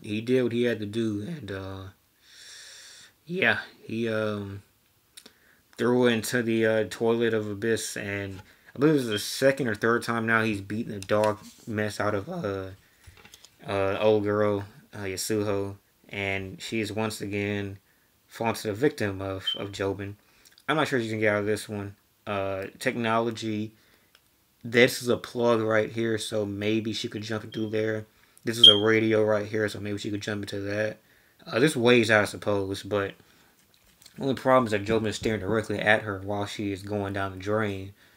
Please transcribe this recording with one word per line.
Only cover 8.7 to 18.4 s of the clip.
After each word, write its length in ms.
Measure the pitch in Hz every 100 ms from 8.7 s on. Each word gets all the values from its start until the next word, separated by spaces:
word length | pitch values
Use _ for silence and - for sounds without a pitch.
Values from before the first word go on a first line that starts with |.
| -
I 20 |
believe 160 | 147
this 100 | 147
is 40 | 120
the 100 | 101
second 500 | - - 135 135 123
or 60 |
third 280 | 101 113 117
time 240 | 117 117 113
now 160 | 113
he's 180 | 110 101
beaten 320 | 98 104 -
the 80 | 104
dog 380 | 98 107 107 104 - - -
mess 320 | 107 107 -
out 160 | 104
of, 140 | 104 143
uh, 420 | 180 107 98 95 95 _ _ - - - - - _ -
uh, 320 | 98 98 98
old 240 | 110 107
girl, 400 | 104 104 104 101 101 - -
uh, 120 | 104
Yasuho, 720 | 98 92 - 110 104 101 98 98 _ _ -
and 520 | 101 98 98 95 -
she 200 | - 113
is 120 | 98
once 280 | 104 110 107
again 580 | 104 101 101 101 101 98 _ _ _ _ _
fallen 280 | -